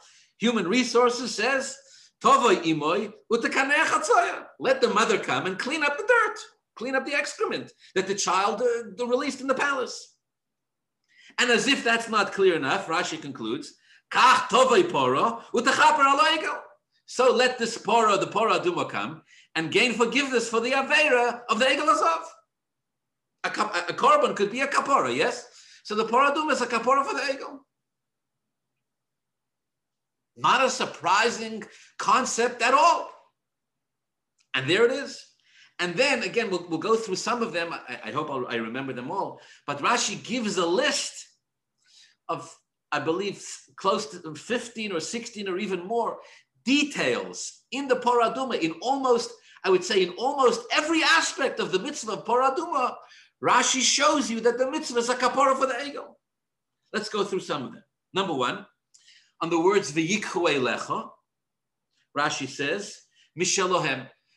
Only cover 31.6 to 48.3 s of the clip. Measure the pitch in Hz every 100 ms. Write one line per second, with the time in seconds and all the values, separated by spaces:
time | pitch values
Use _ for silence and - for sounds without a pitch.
31.6 | - - - - - 226 240 - 240 240
32.6 | 233 269 339 - - - _ _ _ _
33.6 | _ _ _ _ _ _ _ _ _ 131
34.6 | 135 190 240 269 254 - - _ _ _
35.6 | _ - 175 170 277 254 185 226 214 180
36.6 | 170 156 190 226 226 180 - 240 226 170
37.6 | 170 143 - 123 110 127 156 135 123 117
38.6 | 113 123 135 123 127 190 147 - - -
39.6 | - 139 175 233 226 180 131 247 214 180
40.6 | 170 190 294 - - - - _ _ _
41.6 | _ _ _ _ _ _ - 165 - -
42.6 | _ _ _ 147 135 170 202 - - -
43.6 | - - 196 208 208 175 160 151 - 240
44.6 | 233 - 214 170 160 233 233 - 196 180
45.6 | 208 185 180 233 202 - - - _ _
46.6 | - 285 285 - 143 110 92 90 - -
47.6 | _ 254 277 240 240 240 226